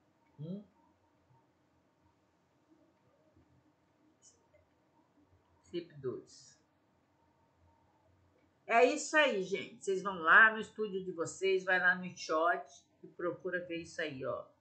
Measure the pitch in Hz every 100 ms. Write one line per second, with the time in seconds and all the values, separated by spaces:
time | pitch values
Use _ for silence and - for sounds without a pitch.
0 | _ _ _ - 151 202 208 _ _ _
1 | _ _ _ _ _ _ _ _ _ _
2 | _ _ _ _ _ _ _ 320 320 320
3 | _ _ 311 311 262 269 302 302 302 311
4 | 302 _ - _ _ _ _ _ _ _
5 | _ _ _ _ _ _ _ 175 165 151
6 | 131 107 - - - - _ _ _ _
7 | _ _ _ _ _ _ _ _ _ _
8 | _ _ _ _ _ _ - 226 254 302
9 | - 311 285 214 180 185 - - - 185
10 | 190 185 160 190 220 220 208 - 214 190
11 | 185 170 160 - 190 190 185 185 180 180
12 | 180 - - 160 165 185 - - _ _
13 | - - 175 165 185 175 175 165 170 -
14 | 156 131 131 98 - _